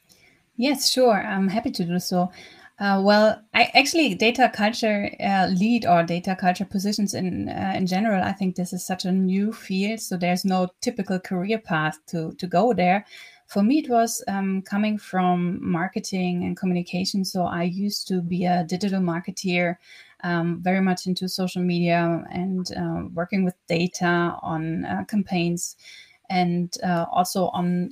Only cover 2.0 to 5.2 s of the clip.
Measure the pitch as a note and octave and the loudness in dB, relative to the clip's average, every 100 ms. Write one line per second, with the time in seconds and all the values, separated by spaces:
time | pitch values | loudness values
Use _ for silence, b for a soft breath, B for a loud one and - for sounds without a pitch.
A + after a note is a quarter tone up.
2 | - F3+ F3+ B B B B - G3+ G3 | 0 0 0 B B B B -4 0 4
3 | G3 G#3 G#3+ - - - A#3+ B3 C#4 E4+ | 6 6 6 4 0 2 4 4 4 4
4 | C#4 F3+ A3 A#3+ A#3+ - G#3 A#3 A3+ G#3 | 2 2 0 4 2 2 -2 0 0 0
5 | G3+ - | -2 -4